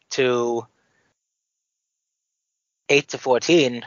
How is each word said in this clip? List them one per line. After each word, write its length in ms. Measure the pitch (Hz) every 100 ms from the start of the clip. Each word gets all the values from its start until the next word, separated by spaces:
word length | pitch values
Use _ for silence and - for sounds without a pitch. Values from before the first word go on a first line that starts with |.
| -
to 560 | - 127 123 120 117 117 _ _ _ _ _ _ _ _ _ _ _ _ _ _ _ _ _ _ _ _ _ -
eight 180 | 143 -
to 100 | 135
fourteen, 640 | 135 120 - 170 127 120